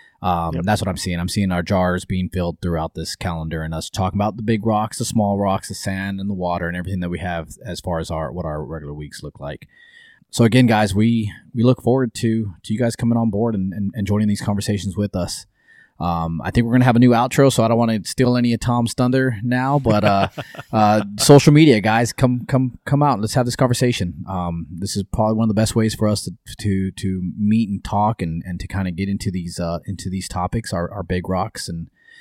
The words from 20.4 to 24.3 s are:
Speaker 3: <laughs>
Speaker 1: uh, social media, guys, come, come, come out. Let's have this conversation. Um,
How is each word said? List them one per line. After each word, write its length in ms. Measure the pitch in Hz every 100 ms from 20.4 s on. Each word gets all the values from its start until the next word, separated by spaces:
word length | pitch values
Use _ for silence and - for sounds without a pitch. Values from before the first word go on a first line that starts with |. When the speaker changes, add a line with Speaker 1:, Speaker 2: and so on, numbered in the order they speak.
| -
Speaker 3:
<laughs> 240 | - -
Speaker 1:
uh, 320 | 117 107 107 101 104
social 340 | - 143 156
media, 260 | 147 156 110
guys, 320 | 104 113 120
come, 320 | - 127 123 -
come, 320 | 131 127 - -
come 180 | 143
out. 180 | 147 117
Let's 140 | 107 139
have 100 | 123
this 100 | -
conversation. 680 | 131 123 123 117 87 76
Um, 380 | -